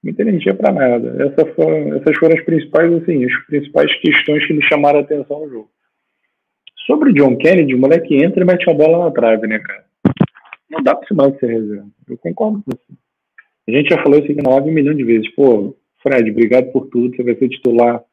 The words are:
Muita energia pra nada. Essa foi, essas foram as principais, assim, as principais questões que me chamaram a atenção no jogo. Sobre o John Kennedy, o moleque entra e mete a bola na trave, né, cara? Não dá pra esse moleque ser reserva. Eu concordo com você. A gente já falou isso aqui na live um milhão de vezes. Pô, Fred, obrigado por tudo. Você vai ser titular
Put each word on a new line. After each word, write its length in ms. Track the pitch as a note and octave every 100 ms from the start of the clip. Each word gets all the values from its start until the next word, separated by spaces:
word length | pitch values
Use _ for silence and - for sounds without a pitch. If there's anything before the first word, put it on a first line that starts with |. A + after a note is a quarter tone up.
Muita 180 | E3 -
energia 340 | A3 F#3 F#3+
pra 160 | G3 G#3
nada. 460 | C3+ C3 A#2+ A#2+ B2
Essa 280 | C#3 C#3+ D#3
foi, 340 | - D#3+ D#3 D3 D3
essas 200 | - D3
foram 180 | E3 E3
as 80 |
principais, 480 | - E3 C#3+ D#3+ E3+
assim, 320 | E3+ E3+ D#3
as 220 | B2 A#2+ -
principais 460 | D3 C#3+ D3+ D3 -
questões 460 | E3 D3 - D3+ D3+
que 60 |
me 100 | D3+
chamaram 360 | - D3 C#3+ D3
a 40 |
atenção 380 | D3 D3 C3+ D3
no 100 | D#3
jogo. 200 | A#2+ G#2+ _ _ _ _ _ _ _ _ _ - - -
Sobre 240 | D4+ C#4+
o 40 |
John 220 | D3+ C#3 A#2+
Kennedy, 380 | D#3+ F#3 D3
o 40 | B2+
moleque 360 | C3+ E3 - C#3+
entra 200 | E3 F3+
e 40 | F3+
mete 220 | F3+ F3+
a 60 |
bola 320 | D3 D#3 E3+ E3+
na 40 |
trave, 360 | - A2+ A2 A2
né, 120 | G#2+
cara? 260 | F#2+ G2 _ _ - - - _ _ - _
Não 140 | D#4+
dá 120 | -
pra 100 | -
esse 100 | -
moleque 260 | F#3+ C#3 C#3
ser 60 | B2
reserva. 420 | A2+ A2 G#2 G2+ _ _
Eu 120 | A#2+
concordo 440 | E3+ F#3+ G#3+ G#3
com 80 | G3+
você. 280 | B2+ _ - _ _ _ _ _ _ -
A 40 |
gente 180 | B2 D3
já 140 | E3+
falou 160 | D3 D3
isso 100 | D3
aqui 120 | D3
na 80 | C3
live 180 | C3+ D3+
um 60 |
milhão 200 | D#3+ C#3
de 80 | D3+
vezes. 320 | A#2+ A2+ A2
Pô, 400 | - C#3 A2+ G2+ - _ _
Fred, 280 | C#3 C3 A2
obrigado 400 | G#2+ A2+ B2 B2
por 160 | C3 -
tudo. 280 | B2 B2 B2+
Você 60 |
vai 120 | B2
ser 140 | A#2 B2+
titular 560 | B2+ B2+ A#2 A#2+ A#2+ _